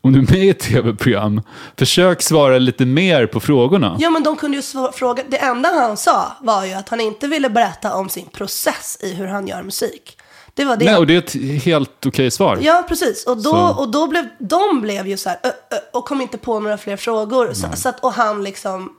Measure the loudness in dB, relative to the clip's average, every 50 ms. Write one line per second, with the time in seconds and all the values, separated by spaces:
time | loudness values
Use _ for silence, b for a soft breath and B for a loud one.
0 | 6 6 6 6 6 4 4 6 6 4 4 2 0 0 0 2 2 2 -2 0
1 | 0 2 2 2 0 0 0 -2 -4 B B B B B B -2 0 2 4 4
2 | 4 4 4 2 0 2 4 6 6 6 6 6 4 2 2 2 0 2 2 2
3 | 4 4 4 4 2 2 0 -4 0 2 4 4 4 4 4 2 2 0 0 0
4 | 0 2 2 2 2 0 -2 -2 -4 -4 -4 -4 -6 -8 -6 -4 -4 -4 -4 -2
5 | -2 -2 -2 -2 -4 -4 -4 -2 0 -2 0 0 0 0 2 2 0 0 -2 0
6 | 2 2 2 2 0 -4 -8 -4 -2 0 0 0 0 -4 -8 -8 -8 -6 -4 -2
7 | -2 -4 -4 -4 -4 -4 -2 0 -2 0 2 2 2 0 -2 -6 -6 -4 -4 -4
8 | -4 -6 -8 -10 -12 -16 -12 -12 -10 -8 -8 -4 -4 -4 -4 -4 -10 -12 -12 -8
9 | -8 -8 -6 -6 -8 -6 -6 -6 -6 -8 -8 -10 -10 -10 -6 -6 -6 -6 -6 -12
10 | _ -20 -20 b b b b b b b b -4 0 0 0 2 2 4 4 4
11 | 6 6 4 2 2 -2 -8 -6 -4 -2 -4 -2 0 2 2 2 0 -2 _ _
12 | -6 -2 0 2 0 0 2 2 2 2 2 2 2 2 2 2 2 -2 -4 -2
13 | -2 -2 -2 -2 -4 -4 -4 -2 0 2 2 4 2 2 0 0 -2 -2 0 0
14 | 0 0 0 -4 -4 -4 -12 _ -4 -2 0 2 2 2 0 -2 -2 -4 -6 -6
15 | -6 -6 -6 -6 -4 -6 -6 -4 -4 -6 -6 -6 _ _ -8 -8 -8 -6 -8 -8
16 | -6 -4 -6 -6 -6 -6 -10 -10 -6 -4 -4 -4 -2 -4 -6 -6 -6 -10 -10 -6
17 | -4 -4 -2 -2 -2 0 0 0 0 0 -4 -6 -8 -8 -8 -4 -4 -4 -4 -2
18 | -4 -2 0 0 -2 0 -2 -4 -6 -8 -10 -8 -8 -8 -6 -6 -10 -14 -16